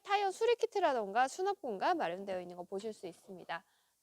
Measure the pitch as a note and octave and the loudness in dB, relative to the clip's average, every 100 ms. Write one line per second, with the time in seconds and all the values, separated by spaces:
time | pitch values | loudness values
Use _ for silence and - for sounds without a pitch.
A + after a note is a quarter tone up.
0 | - G4+ G4 F#4 A4+ A#4 A4 G4+ E4+ B3+ | 2 2 2 2 2 4 2 2 4 2
1 | G3 G#3+ C4 - F#4+ G4 C4 F#3+ C4+ E4+ | 0 2 2 2 -2 -2 -4 0 2 2
2 | F3 F#3 G3 F#3 F3+ F3+ F3+ G3 A3 G#3 | 0 -4 -6 -6 -6 -12 -8 -6 -6 -8
3 | F3 E3+ - F3+ - E3 - _ _ _ | -12 -14 -16 -14 -8 -8 -10 _ _ _